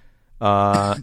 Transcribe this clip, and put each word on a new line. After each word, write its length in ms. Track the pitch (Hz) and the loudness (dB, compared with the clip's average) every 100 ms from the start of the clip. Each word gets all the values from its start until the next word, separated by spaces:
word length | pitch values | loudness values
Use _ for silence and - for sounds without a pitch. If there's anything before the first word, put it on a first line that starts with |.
| - _ _ - | -20 _ _ -6
Uh, 560 | 104 101 101 101 101 101 | 0 2 2 0 0 -4